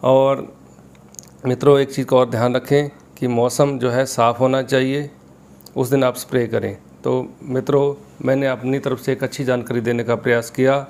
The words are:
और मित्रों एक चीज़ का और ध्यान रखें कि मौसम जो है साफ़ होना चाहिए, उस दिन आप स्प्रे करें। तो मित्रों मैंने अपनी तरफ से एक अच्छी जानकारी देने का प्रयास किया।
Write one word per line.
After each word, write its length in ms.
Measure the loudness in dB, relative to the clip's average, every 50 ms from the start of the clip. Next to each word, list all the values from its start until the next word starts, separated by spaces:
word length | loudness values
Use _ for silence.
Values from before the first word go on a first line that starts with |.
| 4
और 420 | 4 4 4 4 2 0 -2 -6 -14 -16 -20 -20 -20 -20 -20 -20 -20 -20 -20 -20 -20 -20 -20 -20 -20 -20 -8 -4
मित्रों 320 | -4 -2 2 4 4 6 4
एक 120 | 4 0
चीज़ 140 | -2 -6 -2
का 100 | 2 2
और 120 | 2 2 2
ध्यान 240 | 0 0 0 0 0
रखें 320 | -2 -2 2 0 0 0 0 -8 -16 -20 -20 -10 -6
कि 80 | -4 -2
मौसम 500 | 0 0 0 0 2 2 2 2 2 -2
जो 120 | -2 0
है 140 | 0 0 -2
साफ़ 320 | -2 0 2 2 2 2 2
होना 240 | 0 2 2 0
चाहिए, 480 | -2 0 0 0 2 0 -2 -4 -4 -8 -12 -20 -20 -20 -20 -20 -20 -20 -20 -20 -20 -12 -4
उस 120 | -4 -2 0
दिन 160 | 2 2 2
आप 120 | 2 0
स्प्रे 300 | -2 -10 -4 -2 -2 -2
करें। 300 | 0 -2 -4 -4 -4 -8 -10 -18 -20 -20 -8 -4
तो 100 | -2 -2 -2 -4 -8 -14 -18 -12
मित्रों 500 | -6 -6 -4 -2 0 2 2 2 0 -2 -6 -14 -20 -18 -6 -2
मैंने 200 | 0 0 0 0 -2
अपनी 300 | -2 -2 -2 -2 -2 -2
तरफ 220 | -2 -4 -4 -4
से 120 | -2 -4
एक 100 | -4 -2
अच्छी 220 | -4 -6 -6 -6 -2
जानकारी 360 | -2 -2 -2 -2 -4 -4 -2
देने 240 | -2 -2 -2 -2 -2
का 100 | -2 -4
प्रयास 340 | -2 0 0 0 0 0 -4
किया। 280 | -2 0 2 2 2 0 -2 -8